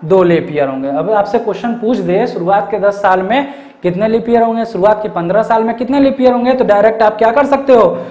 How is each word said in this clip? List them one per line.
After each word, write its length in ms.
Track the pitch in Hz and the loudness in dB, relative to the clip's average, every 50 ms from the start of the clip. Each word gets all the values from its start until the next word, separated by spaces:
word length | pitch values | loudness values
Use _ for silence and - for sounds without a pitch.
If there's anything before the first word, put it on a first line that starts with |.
| - | 0
दो 180 | 156 185 190 180 | 2 2 4 4
लीप 240 | 170 170 160 143 - | 4 2 0 0 -2
ईयर 160 | 156 147 143 | -2 -2 -2
होंगे। 220 | 135 135 135 135 139 | -2 -2 -6 -6 -4
अब 200 | 139 151 160 190 | -4 -4 -2 0
आपसे 280 | 220 208 202 - - 233 | 0 0 0 0 -2 -2
क्वेश्चन 340 | - 214 190 - - 240 226 | -2 -2 -6 -4 -4 -6 -6
पूछ 220 | - 208 220 254 208 | -4 -2 -2 -2 -2
दे, 260 | 185 170 175 196 233 | -2 -2 0 0 -2
शुरुआत 420 | 240 - 190 170 175 196 208 208 - | -2 -4 -6 -2 0 0 0 0 -2
के 80 | - 202 | -4 -2
दस 220 | 185 202 202 202 | 0 -2 -2 0
साल 200 | - 196 185 185 190 | 0 0 0 0 0
में 300 | 190 226 269 285 277 - - - - - _ - | 0 -2 -2 -2 -4 -10 -16 -20 -20 -20 _ -4
कितने 240 | 175 175 180 214 | -4 -2 0 -2
लीप 220 | 220 226 226 226 233 | 0 0 -2 0 0
ईयर 120 | 233 240 | 2 2
होंगे, 240 | 233 233 226 226 226 | 2 0 0 -4 -6
शुरुआत 360 | 226 - 180 180 208 214 214 214 | -6 -4 0 2 2 2 2 -2
के 60 | 208 | -6
पन्द्रह 320 | 170 175 170 170 185 214 220 | -6 -6 -4 0 0 0 0
साल 200 | 214 233 226 226 | 2 0 0 0
में 120 | 226 226 | -2 -4
कितने 220 | 233 247 233 269 285 | -4 -4 -2 0 2
लीप 220 | 277 269 - - | 2 2 2 2
ईयर 120 | 254 254 247 | 2 2 2
होंगे, 200 | 240 240 254 262 | 2 0 0 0
तो 120 | 254 240 | 0 2
डायरेक्ट 360 | 185 202 202 208 220 220 220 226 | 2 2 4 4 2 2 2 0
आप 140 | 214 214 | 0 2
क्या 140 | - 226 220 | 2 0 2
कर 140 | 233 277 277 | 2 2 2
सकते 260 | - 277 269 - - 254 | 2 0 0 4 4 4
हो, 240 | 233 202 170 - - - - | 6 6 4 0 -2 -10 -12